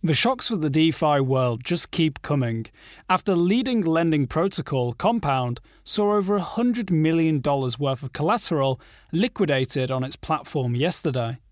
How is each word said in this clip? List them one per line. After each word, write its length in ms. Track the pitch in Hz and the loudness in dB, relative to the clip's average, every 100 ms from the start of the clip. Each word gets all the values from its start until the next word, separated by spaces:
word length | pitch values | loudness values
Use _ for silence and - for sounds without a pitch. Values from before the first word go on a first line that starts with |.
The 120 | 160 143 | 2 2
shocks 320 | 233 254 - | 2 0 -2
for 80 | 214 | -2
the 160 | 151 | 0
DeFi 480 | 143 160 151 156 143 | 2 0 2 2 2
world 440 | 131 131 127 120 | 2 2 0 -2
just 280 | 120 170 - | -2 0 0
keep 320 | - 160 131 | 0 0 -2
coming, 420 | - 147 120 113 110 _ - - - | -4 -2 0 -4 -8 _ -20 -20 -2
after 280 | 185 - 180 | -2 2 2
leading 460 | 175 226 254 240 | 4 2 2 0
lending 440 | 170 160 170 156 131 | 2 2 2 2 0
protocol 680 | 156 190 - 143 135 123 | 0 0 -2 -2 -2 -2
Compound 680 | 117 202 233 151 135 123 120 - - | 0 0 0 0 -2 -2 -6 -12 -16
saw 320 | - - 208 208 | -2 2 2 2
over 200 | 190 208 | 2 0
a 60 | |
hundred 480 | 170 - 240 240 208 | -2 0 0 0 0
million 500 | 165 156 165 160 151 | 2 2 2 2 2
dollars 380 | 139 143 127 117 | 0 0 -2 -2
worth 240 | 143 131 | -2 -2
of 100 | 139 | -6
collateral 680 | - 156 226 - 156 135 131 - - - | -4 0 2 2 2 0 -2 -8 -20 -6
liquidated 800 | 160 240 - 180 135 131 139 127 | -2 -2 0 0 2 0 -2 -2
on 120 | 131 | -2
its 120 | 131 - | -4 -8
platform 600 | - 165 - 151 123 120 | -4 -4 -2 -4 -2 0
yesterday. 640 | 151 175 156 131 117 123 _ | 0 0 -2 -2 -4 -6 _